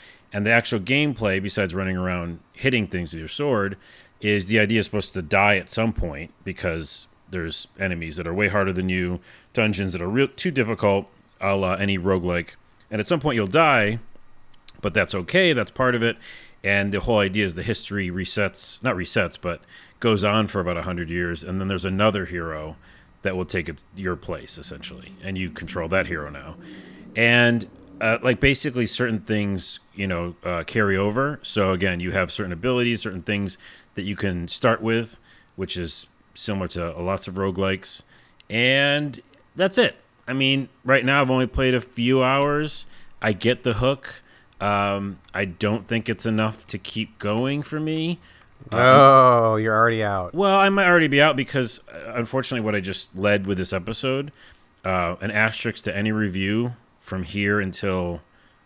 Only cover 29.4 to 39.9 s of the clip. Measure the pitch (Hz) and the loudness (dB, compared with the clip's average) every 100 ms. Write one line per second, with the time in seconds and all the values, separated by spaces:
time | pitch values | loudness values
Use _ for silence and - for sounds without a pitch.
29.4 | 101 98 - - - - 98 87 87 85 | 0 -4 -6 -10 -14 -8 -4 -4 -4 -8
30.4 | 90 87 80 113 101 95 101 110 139 151 | -6 -6 -2 0 2 2 0 0 -4 -6
31.4 | - 110 95 92 95 87 90 92 90 - | -4 0 2 2 0 -2 -2 -2 -2 -4
32.4 | 95 85 123 123 120 113 113 92 82 101 | -6 -4 -2 0 0 -2 -4 -6 -4 -2
33.4 | 98 - - - _ - 98 98 101 87 | -4 -8 -16 -20 _ -8 -6 -4 -2 -2
34.4 | 85 - 120 113 110 113 113 - _ - | -4 0 2 2 0 0 -2 -12 _ -20
35.4 | _ - 92 92 85 - - _ _ - | _ -10 -8 -6 -6 -8 -12 _ _ -10
36.4 | - 98 90 87 85 78 87 95 - 92 | -6 -4 -4 -4 -6 -4 -4 -4 -6 -4
37.4 | 98 90 95 95 - - - _ _ _ | -2 0 -2 -2 -6 -14 -16 _ _ _
38.4 | - 113 123 135 143 143 147 120 - _ | -6 0 2 2 2 0 -2 -8 -18 _
39.4 | _ 147 185 190 208 | _ -2 2 4 2